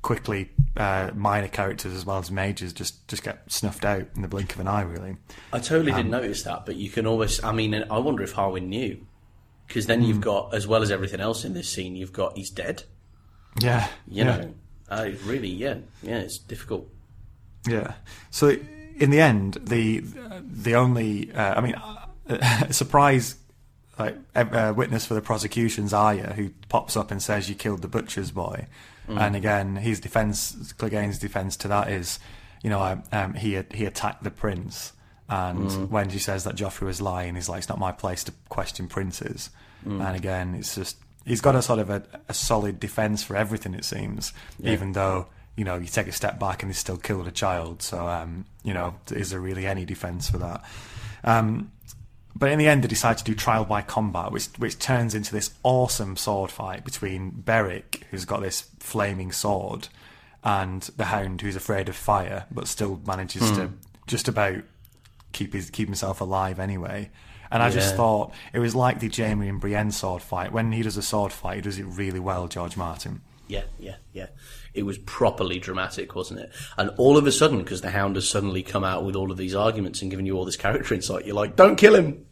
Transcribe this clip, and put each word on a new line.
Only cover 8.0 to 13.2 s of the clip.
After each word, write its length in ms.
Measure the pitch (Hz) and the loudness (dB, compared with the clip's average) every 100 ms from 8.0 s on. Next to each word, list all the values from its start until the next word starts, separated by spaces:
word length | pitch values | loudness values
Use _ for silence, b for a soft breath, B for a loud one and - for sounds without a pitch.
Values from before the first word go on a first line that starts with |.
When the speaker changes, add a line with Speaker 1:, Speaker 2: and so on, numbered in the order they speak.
| 139 117 | 2 0
Speaker 2:
if 80 | 98 | -2
Harwin 380 | - 98 92 92 | 0 0 0 -4
knew, 360 | 107 127 - - _ - - _ _ - | -2 -4 -6 -16 _ -20 -20 _ _ -6
'cause 200 | 113 107 | -4 2
then 140 | 117 | 4
you've 140 | 117 107 | 6 4
Speaker 1:
Hmm. 40 | |
Speaker 2:
got, 300 | 107 98 - | 2 0 0
as 120 | 107 101 | -4 4
well 160 | 110 | 4
as 80 | 104 | 4
everything 300 | 98 95 98 | 2 0 -2
else 240 | 104 113 | -2 -2
in 100 | 95 | -4
this 140 | 90 87 | -6 -6
scene, 300 | - 92 92 | -6 -6 -6
you've 160 | 92 | -8
got, 240 | - 92 98 | -2 -2 -2
he's 120 | 95 | -10
dead. 340 | - 87 90 - - - - | -6 -6 -6 -10 -20 -20 -20